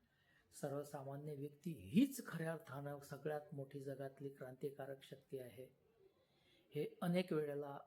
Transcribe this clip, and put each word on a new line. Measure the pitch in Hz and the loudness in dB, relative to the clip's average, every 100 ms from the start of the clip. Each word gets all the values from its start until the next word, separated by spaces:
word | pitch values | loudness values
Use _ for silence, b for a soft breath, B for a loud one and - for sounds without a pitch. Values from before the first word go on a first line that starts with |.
| b b b b b - | b b b b b -2
सर्वसामान्य | 147 139 143 147 135 139 151 | 0 0 -2 -4 -4 -4 -4
व्यक्ती | 143 143 - 175 | -4 -4 -4 -4
हीच | 156 95 147 269 - - | -4 4 8 8 6 -4
खऱ्या | 165 160 | -2 0
अर्थानं | 160 - 135 143 143 | -2 -4 -6 -4 -6
सगळ्यात | - 139 151 151 151 | -6 -4 0 -2 -2
मोठी | 139 139 143 | -6 -6 -6
जगातली | 135 131 139 - 139 | -4 -4 -4 -4 -8
क्रांतिकारक | 139 131 131 143 139 135 135 | -6 -10 -4 -4 -2 -6 -6
शक्ती | - 135 - 131 | -10 -14 -8 -8
आहे. | 123 131 127 - - - - _ b b b b b 147 | -6 -10 -12 -14 -20 -20 -20 _ b b b b b 0
हे | - - | 0 2
अनेक | 175 175 180 | 4 6 6
वेळेला, | 156 147 143 143 139 | 4 4 2 -2 -6